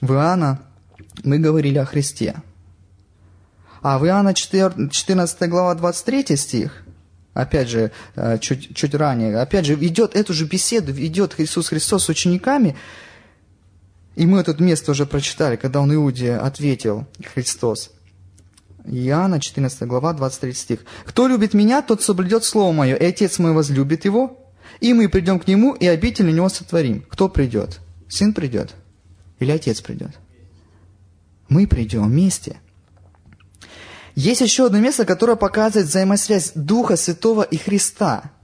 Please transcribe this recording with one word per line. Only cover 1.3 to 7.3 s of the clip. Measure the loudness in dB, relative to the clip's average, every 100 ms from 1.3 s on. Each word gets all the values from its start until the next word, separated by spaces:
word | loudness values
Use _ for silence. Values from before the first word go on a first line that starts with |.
| 2
говорили | 2 2 2 0
о | 0
Христе. | -2 -4 -4 -6 -6 -16 -20 -20 _ _ _ _ _ _ _ _ _ _ -8
А | -2 0
в | 2
Иоанна | 2 2
четыр-, | 0 0 0 0 0 -4
четырнадцатая | -4 0 0 0 -2 -2
глава, | 0 0
двадцать | 0 -2 -2
третий | -2 -2 0 -2
стих, | -2 -4 -4 -8 -20 -20 _ _ _